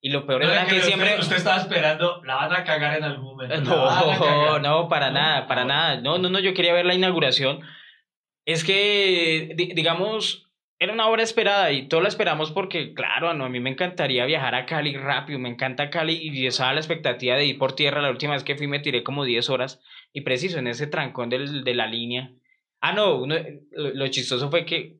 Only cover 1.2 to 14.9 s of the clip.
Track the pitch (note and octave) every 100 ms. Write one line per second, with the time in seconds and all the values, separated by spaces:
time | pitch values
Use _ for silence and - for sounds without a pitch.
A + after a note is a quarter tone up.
1.2 | D#3+ F3+ F#3+ F#3+ - F3+ D#3 D3+ F3 F3
2.2 | - C3 D3+ F3+ E3+ D#3 D3 D#3 D3+ C3
3.2 | C3 - B2+ D#3 D3 E3 F3 F3 - -
4.2 | D#3 D3 D3+ D3+ C#3+ D#3 E3 D#3+ C#3 C#3
5.2 | D#3 D3 B2 B2+ B2+ C#3+ E3 C3 B2 F3
6.2 | F3+ F#3+ F#3+ F#3 F3 F3 F3+ F#3 F#3 F3
7.2 | C#3+ B2+ C3+ D3 - - - _ _ _
8.2 | _ _ - E3 D#3+ G3 G3+ G3+ G3 F3+
9.2 | E3 D#3+ D#3+ E3 F3+ F3 D#3+ E3 G3+ A3
10.2 | - - _ _ _ _ F#3 A3+ A3 A3+
11.2 | A3+ A3+ G3+ G3+ F3 C#3 C3+ E3 F#3+ G3+
12.2 | F#3+ D3+ D#3 D#3+ F#3+ F3 C3+ - A#2 A#2
13.2 | E3 D#3+ C3 B2 B2+ C3 F3+ F3+ D3 B2+
14.2 | B2 D#3 C3 B2 B2+ D#3+ D3